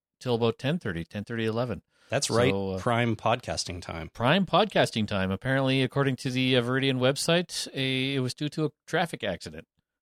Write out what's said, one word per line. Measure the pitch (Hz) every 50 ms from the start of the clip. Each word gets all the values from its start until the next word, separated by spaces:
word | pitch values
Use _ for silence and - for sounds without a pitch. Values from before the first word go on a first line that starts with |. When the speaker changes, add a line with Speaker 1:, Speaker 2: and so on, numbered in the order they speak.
| _ _ _ -
Speaker 1:
till | - 127 120
about | 113 117 113 110 -
ten | - 135 165 180
thirty, | - 107 85 82 82
ten | - - 104 101
thirty, | - 117 113 113
eleven. | 110 107 117 127 120 104 - - _ _ _ _ -
Speaker 2:
That's | 113 131 -
Speaker 1:
So, | - 117
Speaker 2:
right. | 117 123 135 98
Speaker 1:
uh, | 98 98 95 95
Speaker 2:
Prime | 95 - 123 117 117 120 117 110
podcasting | - - 110 120 123 - - 80 76 - - 90 90
time. | - - 85 82 80 80 -
Speaker 1:
Prime | - 113 127 165 202 185
podcasting | - - 175 226 196 - 180 127 - - 117 107
time. | - 110 98 95 92
Apparently, | 95 - - 131 135 135 135 131 131 135
according | 131 120 - 143 139 139 127
to | - - 135
the, | 127 131 127 127 131
uh, | 123
Veridian | 117 123 127 135 135 135 131 127
website, | 127 127 147 - - - 170 175 175 - - - - - -
a, | 139 135 131 131 131 131 135 139
it | 135
was | 127 123 -
due | - 151 147
to | - 160 156
a | 147 - _ _
traffic | - - 165 175 - - 123 -
accident. | 101 87 - - 87 76 80 - _ _ _ _ _ _ _